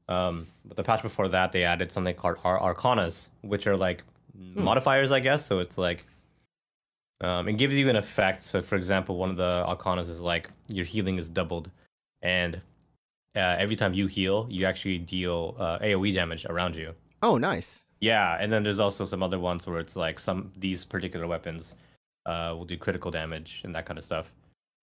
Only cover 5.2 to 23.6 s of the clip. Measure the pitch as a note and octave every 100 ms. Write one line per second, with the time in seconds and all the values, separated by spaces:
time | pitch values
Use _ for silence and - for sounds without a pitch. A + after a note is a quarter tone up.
5.2 | C3 D3+ - F#2+ F2 - F2 F2 - _
6.2 | _ _ _ _ _ _ _ _ _ -
7.2 | F2+ F2+ F2 G#2+ C3+ C#3 C3+ A2+ - -
8.2 | F#2+ F#2 - F#2+ F2 G2 F2+ F#2+ F#2 F2+
9.2 | F#2 F2+ F2+ F2+ F2+ F2+ F#2+ F2+ E2+ E2+
10.2 | F2 E2+ - - - F#2+ E2+ G#2+ F#2+ F#2
11.2 | E2 E2+ E2+ E2+ E2 - _ _ _ _
12.2 | F2+ F2+ F2 E2+ - _ _ _ _ _
13.2 | _ G#2 F2+ F2 G2+ A2 G2+ F#2 F#2+ G2
14.2 | F#2 G#2 A#2 F2+ F#2+ F#2 G2 F2+ E2+ F2+
15.2 | F2+ E2+ E2 - F2 E2+ G#2+ F#2+ G2+ F#2
16.2 | E2+ E2 - E2+ F2+ E2 D#2 - _ -
17.2 | A3+ C3+ E3 B3 - - _ - A2 A2
18.2 | F#2 E2 G#2 A2 G#2 G2+ G2+ - F#2 F#2
19.2 | F#2 F#2 F2+ F2 - E2+ E2 F#2 D#2+ -
20.2 | - F#2 - - F#2+ F2+ - F#2+ F2+ F2
21.2 | E2+ E2 E2+ E2 E2+ - _ _ _ _
22.2 | - E2+ E2+ E2 F2 F2 - F2+ F2+ D#2+
23.2 | D#2+ D#2+ D#2+ -